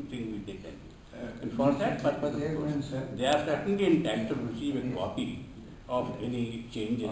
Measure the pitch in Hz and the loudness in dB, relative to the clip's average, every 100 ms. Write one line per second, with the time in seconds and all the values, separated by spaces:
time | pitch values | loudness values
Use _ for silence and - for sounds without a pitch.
0 | - 120 110 107 98 95 80 - - - | -6 -4 -4 -4 -6 -10 -10 -14 -16 -18
1 | - 117 120 117 123 113 139 139 202 - | -16 -10 -8 -6 -4 4 6 6 2 2
2 | - 147 147 147 147 156 151 147 131 131 | 2 2 0 0 0 0 0 0 -2 -4
3 | 131 - 127 151 151 143 202 196 190 156 | -4 0 4 4 4 0 2 4 6 6
4 | 107 113 113 - 120 113 143 131 123 107 | 4 0 0 -2 -2 -2 -2 0 -2 -2
5 | 98 - 127 - - - - - - 123 | -2 -2 -4 -4 -10 -14 -14 -16 -2 -2
6 | 123 - 117 123 117 113 117 - 107 120 | 0 -4 -2 -2 -2 -4 -8 -4 -2 0
7 | 107 | -2